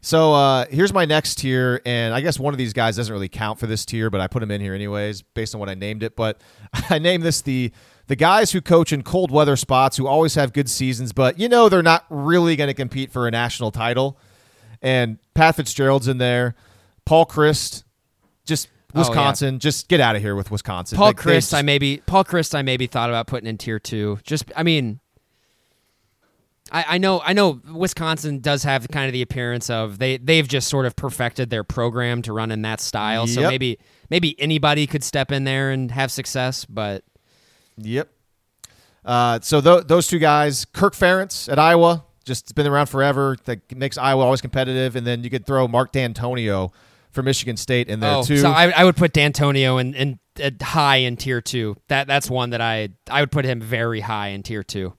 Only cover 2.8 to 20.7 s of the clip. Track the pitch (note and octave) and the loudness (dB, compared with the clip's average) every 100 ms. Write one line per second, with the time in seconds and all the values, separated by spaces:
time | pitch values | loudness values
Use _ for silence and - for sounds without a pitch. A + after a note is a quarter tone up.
2.8 | A2+ G#2 A2+ G#2 F#2+ - G#2+ A2 A2+ A2 | -2 -2 -6 -6 -8 -6 -6 -6 -6 -6
3.8 | - A#2 A2 G2 F#2 B2 G#2+ G#2 G2+ F#2+ | -6 -4 -2 -2 -4 -4 -6 -6 -6 -8
4.8 | G#2 G#2 G#2 G2 _ - A2 A2 G2+ F#2+ | -8 -6 -6 -10 _ -10 -8 -8 -10 -8
5.8 | G2+ G#2+ A2 - A2 G#2 _ _ - A#2+ | -10 -8 -10 -4 -6 -6 _ _ -12 -10
6.8 | - D3 E3 F3+ E3 - - C3 A#2+ - | -2 0 2 0 0 -2 -4 -4 -4 -8
7.8 | _ _ _ C#3 E3 G3 G#3+ F#3 - E3+ | _ _ _ 0 4 4 4 0 4 4
8.8 | D#3+ C#3+ - F#3 F3+ C#3+ D3 C#3 - C3 | 4 -2 -2 -2 2 4 4 2 2 2
9.8 | C3+ - C3+ D3 D#3+ D#3 C#3 C#3 C3 - | 2 0 0 2 2 2 0 0 -2 -2
10.8 | C3 A#2+ B2 G#2 B2+ C#3+ A#3 A#3+ A3 F#3 | -4 -4 -6 0 0 2 2 6 8 8
11.8 | E3 E3 _ D3 C#3+ F3 E3+ D3+ C#3+ C3+ | 4 4 _ -6 2 4 4 2 -2 -2
12.8 | B2+ C3 C3 B2+ A#2+ A#2 A#2+ - A2+ A2 | -6 -6 -6 -4 -2 -2 -4 -4 -6 -4
13.8 | A2+ A#2+ C3+ C3+ _ _ _ _ - A2+ | -2 0 -2 -4 _ _ _ _ -20 -8
14.8 | C3 C3 A#2+ A2 _ - D#3+ D#3+ C#3 - | 0 0 0 -4 _ 4 4 4 -6 0
15.8 | C3+ C#3 B2 B2+ B2 B2 B2 - _ _ | 2 2 0 0 0 0 -2 -6 _ _
16.8 | _ _ - D#3+ E3 - D3+ D3+ - - | _ _ 2 4 4 2 2 2 -4 -12
17.8 | _ _ _ _ _ _ - D#3 - _ | _ _ _ _ _ _ -6 -6 -6 _
18.8 | _ D3+ C3 A#2 C#3 C3+ C#3 C3 D3 - | _ 0 2 4 2 2 -2 0 -2 -2
19.8 | - F3 A#2+ G#2+ G#2 G2+ F#2+ G#2 - | 0 2 4 2 -2 -4 -4 -6 -6